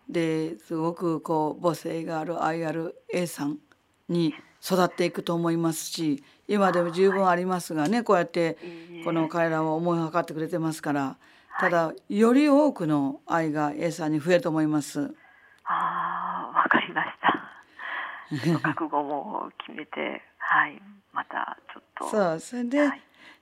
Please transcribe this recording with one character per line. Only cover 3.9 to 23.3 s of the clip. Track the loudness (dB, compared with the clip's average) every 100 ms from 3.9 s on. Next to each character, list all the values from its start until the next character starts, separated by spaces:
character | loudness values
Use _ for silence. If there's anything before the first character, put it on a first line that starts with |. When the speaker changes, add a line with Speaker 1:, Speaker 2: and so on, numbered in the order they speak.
| _ -4
Speaker 1:
に | 0 0 -2 -10 _
育 | -2 2
っ | 2
て | 2 -2
い |
く | -2
と | -2
思 | 0 0
い | 0
ま | 0
す | -2 -6
し、 | -4 -2 -2 -6 _ -2
今 | 2 4
で | 4
も | 2
十 | 4 4
分 | 4 4
あ |
り | 4 2
ま | -2
す | -2
が | 0 2
ね、 | 2
Speaker 2:
は |
い。 |
Speaker 1:
こ | 4
う | 2
や |
っ | 2
て | 0 0 -2 -10 -14 -14
Speaker 2:
い | -8
い |
え。 |
Speaker 1:
こ | -2
の | 0 0
彼 | 2 0
ら | 2
は | 0
思 | 0 0
い | 0
を | 0
図 | 0
っ |
て | -2
く | -4
れ | -4
て | -2
ま | -2
す | -2
か | -2
ら、 | -2 -2 -6 _ _ _
Speaker 2:
は | -2 2
い。 |
Speaker 1:
た |
だ、 | 2 2 -2 -4
よ | 4 6
り | 6 6
多 | 6 6
く | 2 0
の | 2 0 -2 -2
愛 | 0 0
が | 0 -2 -2
A | -4
さ | -2 -2
ん |
に | 0
増 | 4
え | 4
る |
と | 4
思 | 0
い | 2
ま | 0
す。 | -2 -4 -6 -8 -20 _ _ _
Speaker 2:
あ | -6 -2 -2 -2 -4 -4 -6 -6 -4
ー、 | 0
わ |
か | 2 2
り | 2
ま | -2
し | -4 0
た。 | 2 2 -2 -18 -20 -14 -10 -8 -8 -12 -8
Speaker 1:
<laughs> | -2
Speaker 2:
ち | 2
ょ |
っ | 2
と |
覚 | 2 -2 -2
悟 | -2
も | -2 -4 -6 -6 -8 -10
決 | -14 -12
め | -10
て、 | -6 -6 -6 -12 -10
は | 0 2 2
い、 | -4 -18 -20 _
ま | -8 -6
た | -6 -6 -10 -16
ち | -20
ょ |
っ | -18 -12
と。 | -4
Speaker 1:
そ | 2 2
う、 | 0
そ | -4 -6
れ |
で、 | 0 2 2
Speaker 2:
は |
い。 | 0 -8 _ -20